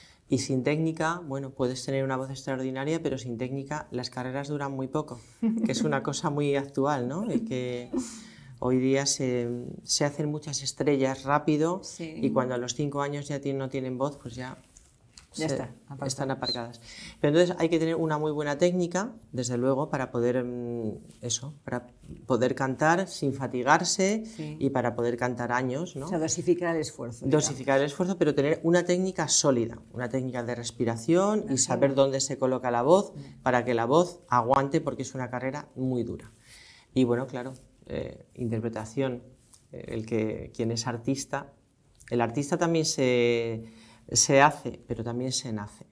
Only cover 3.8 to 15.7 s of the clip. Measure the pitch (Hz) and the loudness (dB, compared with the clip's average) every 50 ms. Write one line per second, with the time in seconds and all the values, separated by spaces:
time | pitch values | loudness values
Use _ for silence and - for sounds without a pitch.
3.8 | - - - 123 123 127 - 131 123 131 127 139 143 147 151 139 143 135 139 131 | -8 -6 -6 -6 -6 -6 -6 -6 -6 -4 -4 -6 -4 -4 -4 -4 -4 -4 -4 -4
4.8 | 131 131 - 156 147 - 131 117 - - - - 233 226 226 226 220 214 - - | -4 -2 -2 -4 -4 -4 -10 -16 -16 -20 -8 -2 -2 0 0 0 0 0 0 0
5.8 | 214 156 143 135 - 151 143 - - 156 143 147 147 143 139 139 139 139 - 139 | 0 0 0 0 0 -2 -2 -2 -2 -2 0 2 2 2 2 0 0 -2 0 0
6.8 | 135 143 151 131 120 123 143 180 220 240 160 - 226 226 131 127 127 123 123 123 | 2 2 2 0 0 -2 -4 -4 -2 -2 -2 -2 -2 -2 -4 -4 -4 -4 -4 -6
7.8 | 123 123 - 254 240 - - - - - - - - - - - - 127 127 127 | -6 -6 -6 -6 -6 -6 -10 -14 -18 -20 -20 -20 -20 -20 -8 -4 0 2 2 4
8.8 | 127 131 135 135 143 143 - - 135 127 123 123 120 120 120 120 123 131 - - | 4 4 4 2 2 0 0 0 0 0 0 0 0 -2 -4 -4 -6 -10 -12 -12
9.8 | - - - - 151 143 143 - 156 147 147 151 - 151 135 - 139 135 - - | -6 -4 0 0 0 0 0 -2 -2 -2 -4 -4 -6 -8 -8 -6 -6 -6 -4 0
10.8 | 139 147 147 135 131 131 135 135 135 135 143 147 147 165 151 147 156 165 180 196 | 2 2 4 4 4 2 0 -2 0 2 2 2 4 2 2 4 2 0 0 -4
11.8 | - - - - 165 160 156 - 120 139 - 135 127 127 127 120 123 127 - - | -6 -10 -12 -12 -12 -10 -4 -2 -2 2 2 2 2 2 0 -2 -4 -4 -4 -4
12.8 | 147 143 139 143 143 143 143 143 139 - 147 139 - 139 135 135 135 131 135 135 | -4 -2 -2 -2 -2 -2 -4 -4 -6 -6 -6 -4 -4 -4 -4 -4 -4 -4 -4 -4
13.8 | 131 127 127 127 135 147 143 - - 120 117 123 127 131 - - - _ _ - | -4 -4 -2 -2 -2 -2 -2 -6 -12 -12 -10 -10 -10 -12 -12 -16 -20 _ _ -20
14.8 | - _ _ _ _ _ _ - - _ - - 160 151 139 123 127 113 | -20 _ _ _ _ _ _ -20 -20 _ -8 -4 -4 -2 -2 -4 -4 -8